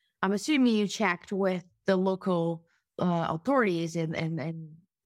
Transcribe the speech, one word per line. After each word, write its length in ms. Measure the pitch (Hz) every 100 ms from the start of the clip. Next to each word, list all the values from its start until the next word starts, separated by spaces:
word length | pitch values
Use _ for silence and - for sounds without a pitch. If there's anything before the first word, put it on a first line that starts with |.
| _ -
I'm 100 | 190
assuming 420 | 202 - 294 247
you 140 | 214 196
checked 460 | - 202 175 -
with 320 | 190 196 185 - _ -
the 120 | 190
local, 640 | 190 190 190 175 165 165 _ _ _ -
uh, 300 | 180 170 160
authorities 680 | 160 - 277 214 170 170 165
and, 180 | 160 -
and, 240 | 160 160
and 300 | 156 165 156 160 _ _